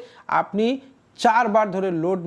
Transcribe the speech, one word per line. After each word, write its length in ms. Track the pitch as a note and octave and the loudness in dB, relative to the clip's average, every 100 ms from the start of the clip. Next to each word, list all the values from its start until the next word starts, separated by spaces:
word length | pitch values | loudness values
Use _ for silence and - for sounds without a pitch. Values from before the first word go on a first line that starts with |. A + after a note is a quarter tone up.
| - - - D#3+ | -2 -20 -4 -2
আপনি 260 | - G3+ A3+ C4+ - _ _ - | -2 -2 -2 -2 -8 _ _ 0
চারবার 440 | A#3+ A3+ A#3 A3 G#3+ | 2 4 2 2 0
ধরে 140 | F#3 F#3+ E3+ | -2 -4 -2
লোড 160 | E3+ F#3+ | -2 -2